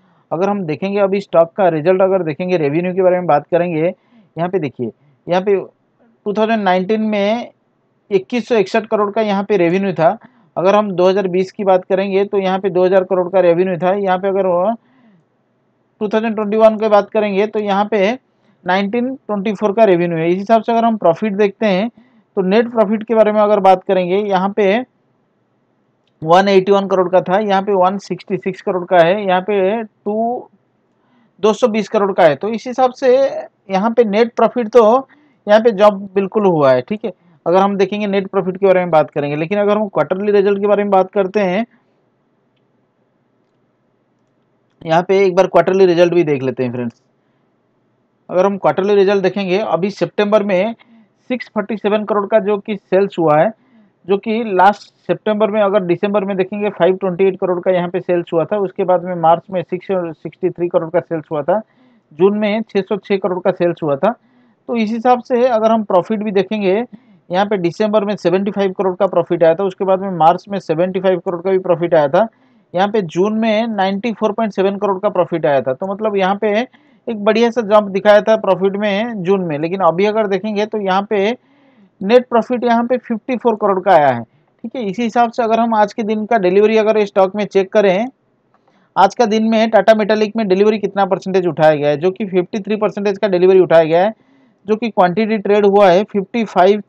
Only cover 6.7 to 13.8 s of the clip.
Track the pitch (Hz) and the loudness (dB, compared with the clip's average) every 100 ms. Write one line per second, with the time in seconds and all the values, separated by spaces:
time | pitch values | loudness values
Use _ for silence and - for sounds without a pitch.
6.7 | 185 185 220 214 208 202 233 - _ _ | 0 0 -2 -2 -2 -2 -4 -8 _ _
7.7 | _ _ _ _ 196 190 240 - 233 190 | _ _ _ _ -4 -2 -6 -2 -2 0
8.7 | 226 214 220 202 220 214 196 196 202 170 | -2 -2 -2 -2 -2 -2 -2 -2 0 2
9.7 | 185 196 165 165 220 - _ _ - 180 | 0 -2 0 0 0 -12 _ _ -2 2
10.7 | 208 208 175 180 190 190 180 185 - 196 | 2 0 0 2 2 -2 -2 -4 -4 0
11.7 | 185 185 190 196 190 202 202 190 190 196 | 0 0 -2 0 -2 0 -2 -2 -2 -2
12.7 | 175 185 190 185 185 175 185 175 170 190 | 0 2 2 0 -2 0 2 2 2 0
13.7 | 170 | -2